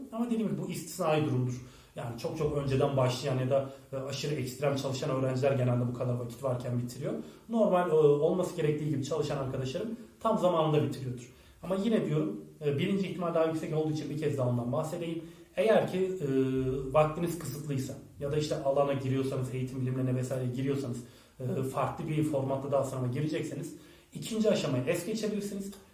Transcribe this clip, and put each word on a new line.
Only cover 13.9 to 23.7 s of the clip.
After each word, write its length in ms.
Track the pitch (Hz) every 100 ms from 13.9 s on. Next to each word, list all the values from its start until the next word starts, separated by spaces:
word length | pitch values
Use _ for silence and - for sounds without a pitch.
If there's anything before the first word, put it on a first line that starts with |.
için 180 | 147 -
bir 80 | -
kez 200 | 147 123
daha 100 | 123
ondan 240 | 120 120
bahsedeyim. 520 | 147 151 175 170 165 - - - -
Eğer 360 | 220 190 -
ki, 60 | 180
e, 300 | 190 185 139 135 131 131 131 131 135
vaktiniz 460 | 151 151 175 170 -
kısıtlıysa 540 | 127 135 147 131 - - - -
ya 120 | 139
da 40 | 151
işte 260 | 151 156
alana 300 | 139 139 139
giriyorsanız, 640 | 131 127 135 131 131 123
eğitim 260 | 131 127 135
bilimlerine 340 | 127 131 131
vesaire 320 | 127 123 131 127
giriyorsanız, 520 | 123 135 135 120 113 - - - -
e, 220 | 127 -
farklı 460 | 127 139 131 - 156
bir 160 | 151
formatta 480 | 143 139 127 135 135
daha 120 | 139
sınava 220 | 123 131 123
girecekseniz 680 | 139 156 - - - -